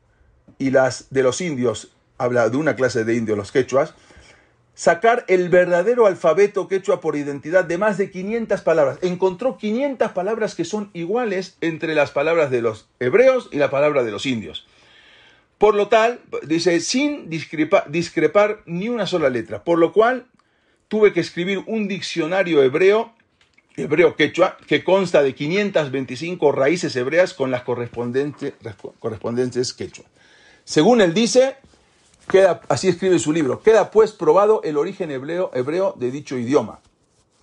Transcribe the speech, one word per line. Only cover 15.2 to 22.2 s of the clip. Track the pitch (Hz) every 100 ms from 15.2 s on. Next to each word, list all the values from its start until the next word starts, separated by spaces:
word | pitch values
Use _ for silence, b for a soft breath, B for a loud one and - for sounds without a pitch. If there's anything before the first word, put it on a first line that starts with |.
| b b b -
Por | 208 208
lo | 202
tal, | 220 233 247 _ - 139
dice, | 165 180 170
"sin | - 254 294 294 170
discrepa-, | 160 - 156 156 196 -
discrepar | 165 170 - 156 208 208 208 -
ni | 170 214
una | 240 180
sola | 175 139
letra, | 120 107 101
por | - 170
lo | 160
cual | 202 226 254 - _ _ _ _ _ -
tuve | 214 208
que | 180
escribir | - 170 175 190 -
un | 220 196
diccionario | 190 - 165